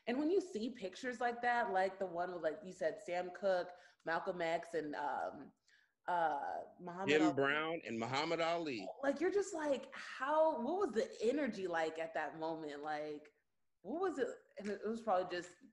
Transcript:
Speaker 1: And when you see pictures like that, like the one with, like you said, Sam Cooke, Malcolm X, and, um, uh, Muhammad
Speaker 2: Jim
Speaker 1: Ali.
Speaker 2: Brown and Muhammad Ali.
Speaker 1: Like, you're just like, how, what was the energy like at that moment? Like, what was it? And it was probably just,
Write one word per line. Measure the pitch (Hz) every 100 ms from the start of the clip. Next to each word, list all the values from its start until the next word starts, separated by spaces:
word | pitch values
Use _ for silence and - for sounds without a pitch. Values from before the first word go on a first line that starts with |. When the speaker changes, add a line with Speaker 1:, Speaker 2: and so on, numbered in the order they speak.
| -
Speaker 1:
And | 254
when | 302
you | 392
see | - 208 240
pictures | - 185 - 254 240
like | 240 240
that, | 240 240 226
like | 185 190 190
the | 190
one | 170 180
with, | 175
like | 156 156 185
you |
said, | 180 160 156 -
Sam | 175 180 -
Cooke, | 202 180 175 - - _ 160
Malcolm | 165 190 180
X, | 165 170 -
and, | 160 151 143
um, | 147 113 87 - - - _ _ _ _ -
uh, | 175 160 143 92 80 - -
Muhammad | 175 175 143
Speaker 2:
Jim | 156
Speaker 1:
Ali. | 156 135
Speaker 2:
Brown | 139 151 160 170 -
and | 113
Muhammad | 113 135 165 165
Ali. | 165 175 160 113 95 -
Speaker 1:
Like, | 277 277
you're | 349
just | 403 381
like, | 330 302 254 -
how, | - - - 269 311 320 277
what | 240 370 349
was | 214
the | - -
energy | 220 285 262 196 185
like | 165 160 160
at | 160 165
that | 147 160
moment? | 160 160 151 143
Like, | 151 151 151 147 - _ _ _ _ _
what | 180 320
was | 381 285
it? | 233 - - -
And | 208
it | 196 214
was | 226
probably | 220 185 180 175
just, | 170 - -